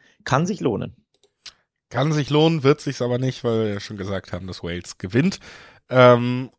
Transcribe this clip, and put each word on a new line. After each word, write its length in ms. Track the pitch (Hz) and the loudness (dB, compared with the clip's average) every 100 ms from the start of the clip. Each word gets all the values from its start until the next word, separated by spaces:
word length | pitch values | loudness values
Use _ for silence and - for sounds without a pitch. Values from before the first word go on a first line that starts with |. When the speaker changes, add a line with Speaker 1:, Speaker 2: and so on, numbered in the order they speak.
| _ _ | _ _
Speaker 1:
kann 220 | - 131 175 | -2 -2 -2
sich 140 | 190 | -4
lohnen. 340 | 160 95 87 - _ _ _ _ - - _ _ _ | -4 -4 -6 -12 _ _ _ _ -20 -20 _ _ _
Speaker 2:
Kann 220 | 123 147 | -4 -2
sich 180 | 151 127 | -2 0
lohnen, 320 | 147 160 165 | 2 4 4
wird 180 | 131 147 | 2 2
sich's 220 | - 131 | 0 -4
aber 160 | 123 123 | -2 -2
nicht, 260 | 131 - | -2 -4
weil 200 | 120 113 | -2 0
wir 40 | 110 | -2
ja 60 | 101 | -4
schon 180 | - 104 | -8 -10
gesagt 340 | 95 95 - | -6 -8 -8
haben, 140 | 90 92 | -12 -10
dass 160 | 90 | -10
Wales 340 | 85 87 - - | -10 -10 -10 -12
gewinnt. 440 | 90 113 175 - - - - - - | -2 2 2 0 -10 -20 -20 -20 -2
Ähm, 580 | 127 127 120 120 123 131 | 6 8 6 4 -4 -6